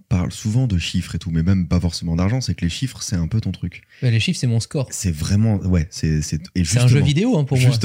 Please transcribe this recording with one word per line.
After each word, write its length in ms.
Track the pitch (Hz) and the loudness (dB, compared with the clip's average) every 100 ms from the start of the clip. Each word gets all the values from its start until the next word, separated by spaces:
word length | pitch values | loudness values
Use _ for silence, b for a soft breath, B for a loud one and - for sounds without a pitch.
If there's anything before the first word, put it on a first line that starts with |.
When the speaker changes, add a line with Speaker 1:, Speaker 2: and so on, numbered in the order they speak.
| - | -2
Speaker 1:
parle 220 | 90 82 | -2 -2
souvent 360 | - 107 120 127 | -4 -2 0 0
de 100 | 90 | 0
chiffres 380 | - 92 - 85 | -2 -4 -4 -6
et 40 | |
tout, 120 | 87 | -4
mais 100 | 80 | 0
même 240 | 85 95 82 | 2 2 2
pas 100 | 87 | 0
forcément 380 | 87 - 82 82 | 0 -4 -2 0
d'argent, 240 | 95 127 | 0 0
c'est 120 | 120 | -4
que 120 | 87 85 | -4 -4
les 40 | |
chiffres, 320 | - 131 - | -4 -8 -8
c'est 140 | - 90 | -6 -2
un 120 | 80 | -2
peu 120 | 110 | -2
ton 140 | 98 | -4
truc. 300 | 90 90 - b b | -6 -8 -10 b b
Speaker 2:
Bah, 100 | 131 | 0
les 80 | 113 | 2
chiffres, 180 | 185 185 | 0 0
c'est 100 | 127 | 0
mon 120 | 113 | 0
score. 300 | - 151 127 | -2 -4 -6
Speaker 1:
C'est 200 | - 95 | -4 -2
vraiment, 440 | 76 82 101 113 98 92 | -2 0 2 4 2 2
ouais, 200 | 90 80 | 2 0
c'est, 320 | - 80 78 | -2 0 0
c'est, 200 | - 78 85 | 0 -6 -4
et 120 | 92 82 | -2 2
Speaker 2:
C'est 140 | 120 | 4
un 20 | |
jeu 60 | 123 | 4
Speaker 1:
justement, 180 | - - | 4 4
Speaker 2:
vidéo, 320 | 139 127 147 | 2 2 0
hein, 80 | 135 | 0
pour 120 | 131 | 2
moi, 100 | 127 | 2
c'est 100 | 120 | 2